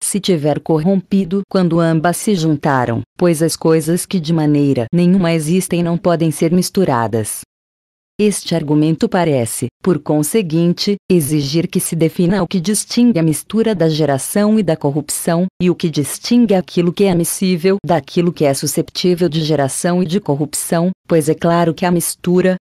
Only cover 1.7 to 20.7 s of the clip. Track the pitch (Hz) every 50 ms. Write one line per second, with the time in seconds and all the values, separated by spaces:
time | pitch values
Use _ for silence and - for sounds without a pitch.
1.7 | 165 170 170 165 165 160 151 175 165 - - 226 208 175 156 160 151 143 - 160
2.7 | 139 131 123 120 117 113 113 _ _ - 180 175 170 147 165 156 - - - 165
3.7 | 160 160 147 156 170 180 - - - 190 151 156 170 165 151 151 147 147 143 139
4.7 | 135 127 117 - - 175 175 175 185 196 180 165 165 165 151 151 175 190 180 -
5.7 | 185 170 175 170 170 170 - 180 170 156 165 160 147 - 170 165 170 185 175 -
6.7 | - 202 185 165 135 117 117 107 110 110 107 - - - - _ _ _ _ _
7.7 | _ _ _ _ _ _ _ _ _ - 208 208 196 - - - 170 165 160 139
8.7 | 151 151 151 160 160 - - 208 - 185 170 160 143 127 117 113 - - 127 117
9.7 | _ _ - 190 175 147 - - 156 151 151 - - 226 202 160 151 165 170 175
10.7 | 175 - - 208 202 196 _ - 185 175 143 131 156 151 139 135 147 170 180 185
11.7 | - 185 - - 175 160 165 156 - - 180 165 208 196 175 - - 185 156 196
12.7 | 214 - - - - 240 240 240 214 170 160 160 151 - - - - 220 226 226
13.7 | 214 175 165 160 156 151 156 139 139 131 - - - 202 208 214 220 220 202 165
14.7 | 160 - - 143 139 156 139 - - - - 180 170 170 180 185 _ - 175 180
15.7 | 165 - - 170 143 147 139 - - - - - 240 240 240 196 202 185 180 -
16.7 | - 185 170 180 160 - 202 196 170 165 170 - - - 190 185 185 165 160 190
17.7 | 196 202 - 147 175 151 - - - 175 170 175 - - 160 139 139 - - 147
18.7 | - 175 147 - - - - 180 180 165 180 170 147 160 156 147 156 143 139 135
19.7 | - - - 175 175 180 185 156 170 208 - - 143 139 151 - - - - -